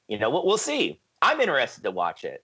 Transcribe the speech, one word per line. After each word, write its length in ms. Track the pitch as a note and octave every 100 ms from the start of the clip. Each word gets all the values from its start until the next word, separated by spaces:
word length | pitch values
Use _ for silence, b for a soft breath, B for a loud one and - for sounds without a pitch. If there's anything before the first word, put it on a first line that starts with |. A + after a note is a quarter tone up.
| -
you 100 | G#2
know, 120 | A2
we'll, 160 | E3 F#3
we'll 120 | G#3
see. 440 | D4 C#4+ G#2 D2+ _ -
I'm 180 | E3 D#4
interested 400 | G3 C#3+ A#2 -
to 60 | G2+
watch 340 | F2+ E2+ -
it. 200 | E2 C2+